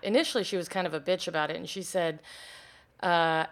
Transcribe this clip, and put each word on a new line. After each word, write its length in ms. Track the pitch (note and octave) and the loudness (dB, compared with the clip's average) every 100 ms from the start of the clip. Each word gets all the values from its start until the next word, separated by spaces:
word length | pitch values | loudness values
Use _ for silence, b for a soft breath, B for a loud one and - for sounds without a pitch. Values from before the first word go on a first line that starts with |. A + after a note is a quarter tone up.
Initially, 400 | G3 B3 E4 A#3+ | 2 2 4 0
she 140 | F#3 F#3 | 0 -2
was 100 | E3 | -2
kind 180 | F#3+ F3 | -2 -2
of 80 | |
a 60 | D#3 | -2
bitch 300 | E3+ F#3 F3 | 0 0 0
about 200 | D#3+ D3+ | -2 -2
it, 40 | E3+ | -4
and 140 | E3+ | -8
she 120 | G3 | -8
said, 380 | F3 F#3 E3 D#3 B B B B B B B - | -2 0 0 -2 B B B B B B B -4
uh, 440 | F#3 E3+ E3 D#3+ D#3+ | 2 4 4 2 2